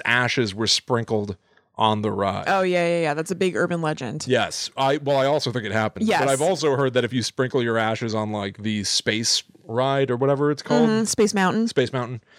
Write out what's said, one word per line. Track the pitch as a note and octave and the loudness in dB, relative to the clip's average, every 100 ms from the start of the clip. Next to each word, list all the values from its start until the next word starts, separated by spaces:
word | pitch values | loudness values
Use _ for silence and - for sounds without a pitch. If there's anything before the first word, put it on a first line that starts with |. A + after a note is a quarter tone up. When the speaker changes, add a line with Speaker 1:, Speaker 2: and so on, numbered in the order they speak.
| - | 2
Speaker 1:
ashes | A#2+ A#2+ - A2+ G2 | 2 2 0 -2 -2
were | A2 | 0
sprinkled | - - A#2+ A2+ A2 G#2 A2 _ _ _ - | 0 0 -2 0 -2 -2 -8 _ _ _ 0
on | A2 G#2+ | 2 2
the | G#2 | 0
ride. | G2 G2 G2 - | 0 0 -2 0
Speaker 2:
Oh, | F#3+ | 0
yeah, | F#3 F3 E3+ | 2 0 0
yeah, | E3+ | 0
yeah. | D#3+ | 0
That's | D3 E3 | -2 -4
a | F3+ | -2
big | F#3 A#2+ | -2 0
urban | F3 E3+ | -2 -2
legend. | D#3 D#3 B2 D3+ A#2+ | -2 -4 -6 -8 0
Speaker 1:
Yes. | B2 F#2+ - - - | 0 0 -4 -10 -2
I, | C3+ D3 | 0 0
well, | C#3+ C#3 | 0 2
I | C3+ | 2
also | D3 B2 | 0 -2
think | A#2 G#2 | -6 -4
it | |
happened. | A2 A2 - G#3+ | -2 -2 -2 0
Speaker 2:
Yes. | E3+ | 0
Speaker 1:
But | A#2+ | 2
I've | C3+ | 2
also | D#3+ E3 D3 C3 | 2 2 2 2
heard | C3 | 2
that | B2 | 0
if | A#2+ | 0
you | B2+ | -2
sprinkle | A2 - B2+ C3 | -4 -2 -2 0
your | A#2 A2+ | 0 2
ashes | A2 A2 A#2 A2 | 0 0 -2 -2
on, | G#2+ | -2
like, | G#2 G2+ G2+ | -4 -6 -6
the | G#2 G#2+ F#2+ | -4 -2 0
space | - - G#2+ A#2 - - - - | -2 0 -2 0 -2 -4 -20 -8
ride | A2+ C3+ C#3 C3 | -2 0 2 0
or | A#2+ | 2
whatever | C3+ C#3 D3 | 2 2 2
it's | D3 | -2
called. | - A#3+ A3+ | 0 4 4
Speaker 2:
Mm-hmm. | A3 A3 | 2 0
Space | - G#3 | 2 2
Mountain. | G3+ F#3 G#3+ A3+ | 4 2 2 0
Speaker 1:
Space | - B2 | 0 0
Mountain, | C3 A#2+ B2 _ | 0 -6 -8 _